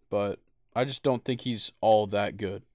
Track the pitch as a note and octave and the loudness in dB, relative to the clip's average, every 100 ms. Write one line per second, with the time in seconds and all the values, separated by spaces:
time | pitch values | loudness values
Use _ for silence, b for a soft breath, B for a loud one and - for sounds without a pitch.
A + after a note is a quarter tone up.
0 | _ G#2 G2+ - _ _ _ - C3+ C3 | _ -2 -2 -4 _ _ _ -4 -2 -2
1 | C#3+ B2 - A#2+ B2+ A2 - - G#2+ G#2+ | 0 0 -2 -4 -4 -6 -6 0 4 4
2 | G2+ G2+ G#2 G2+ G2+ G2+ - | 4 0 -2 -4 -6 -8 -12